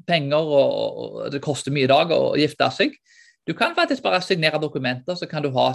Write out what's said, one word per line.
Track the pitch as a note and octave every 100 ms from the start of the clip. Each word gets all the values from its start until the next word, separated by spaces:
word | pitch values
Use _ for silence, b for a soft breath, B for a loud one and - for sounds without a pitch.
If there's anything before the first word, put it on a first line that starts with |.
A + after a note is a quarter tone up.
| -
penger, | E3+ C#3 D3+
og, | D#3 C#3+ C3
og, | G#2+ A2 - A2+ A2 A#2+
og |
det | C#3
koster | D3+ C3 -
mye | C#3 C3
i |
dag | C#3+ E3+
å | D#3 C3+ C#3+
gifte | D3 - C3
seg. | - G3 - b b b b -
Du |
kan | E3+ D#4 E4+
faktisk | E4+ C#4
bare | G#3 F#3
signere | - F3+ D#3 D3+
dokumenter, | D3+ D3 B2+ B2+ - F3+
så | D#3+
kan | D#3
du | C#3+
ha | B2+ B2+